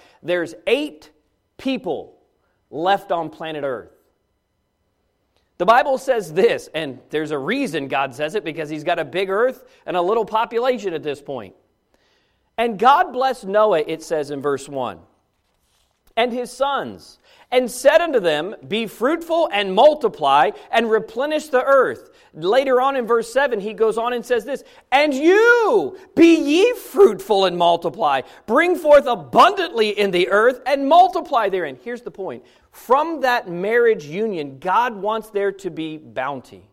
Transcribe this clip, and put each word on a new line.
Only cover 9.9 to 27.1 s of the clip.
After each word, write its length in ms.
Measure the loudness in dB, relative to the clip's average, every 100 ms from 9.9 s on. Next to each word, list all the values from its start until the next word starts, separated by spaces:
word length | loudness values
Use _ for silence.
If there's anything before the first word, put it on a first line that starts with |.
| -4
a 60 |
little 220 | 0 -2
population 680 | -2 -4 -4 -4 -4 -6 -8
at 100 | -8
this 180 | -8 -10
point. 320 | -10 -12 -14 -20 _ _ _ _ _ _ _ _ _ -4
"And 180 | -4 2
God 360 | 4 4 2
blessed 340 | -2 -4 -4 -2
Noah," 380 | 2 2 2 -2
it 160 | -8
says 300 | -6 -6 -6
in 100 | -6
verse 260 | -4 -4 -6
one, 300 | -8 -8 -10 -18 _ _ _ _ _ _ _ _ _ _ -2
"and 160 | -2
his 180 | -4 -8
sons, 720 | -4 -4 -4 -6 -12 -20 -20 _ _ -4
and 180 | 0 0
said 300 | 0 4 4
unto 180 | 4 0
them, 380 | 0 0 -2 -10 -6
Be 220 | -4 -4
fruitful 600 | -4 -2 -2 -2 -2 0
and 240 | -2 0 6
multiply 720 | 6 6 -2 0 2 4 4 0 -2
and 180 | 0 2
replenish 580 | 0 -2 -6 -4 -4 -2
the 140 | 0
earth." 480 | 4 4 2 -2 -14 _ _
Later 480 | -8 0 0 2 2
on 160 | 2 0
in 100 | 0
verse 260 | -2 0
seven, 280 | 0 0 -2
he 140 | -6
goes 220 | -2 0 0
on 160 | -4
and 140 | -4 -2
says 180 | -4
this, 200 | -4 -8 -12 -20 0
"And 240 | 2 2
you, 840 | 2 4 6 6 4 4 2 0 -8 -6 4
be 200 | 6 6
ye 360 | 2 2 2
fruitful 720 | 0 -4 4 4